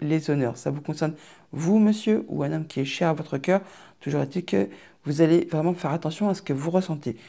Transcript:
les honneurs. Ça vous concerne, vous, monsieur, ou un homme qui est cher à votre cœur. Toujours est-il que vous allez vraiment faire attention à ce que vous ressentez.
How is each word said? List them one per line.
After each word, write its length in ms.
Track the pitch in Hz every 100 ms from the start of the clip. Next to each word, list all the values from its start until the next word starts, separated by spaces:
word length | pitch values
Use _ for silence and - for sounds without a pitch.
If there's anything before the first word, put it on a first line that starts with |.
les 280 | 151 156 151
honneurs. 280 | 143 120 117
Ça 120 | -
vous 120 | 143
concerne, 320 | 143 156 156 156 - - _
vous, 280 | 139 165 220
monsieur, 460 | 214 214 214 214 -
ou 160 | 151
un 80 | 143
homme 160 | 160 156
qui 140 | -
est 40 | 139
cher 240 | - 170
à 40 |
votre 240 | 156 156 139
cœur. 240 | 175 190 196 - - _
Toujours 200 | 139 147
est-il 220 | 139 185
que 240 | 175 196 196 - - _ 147
vous 160 | 147
allez 260 | 160 170 170
vraiment 240 | 156 170
faire 200 | 175 151
attention 340 | 165 156 160 208
à 60 |
ce 80 | 190
que 100 | -
vous 200 | 135 160
ressentez. 440 | 180 185 147 127 113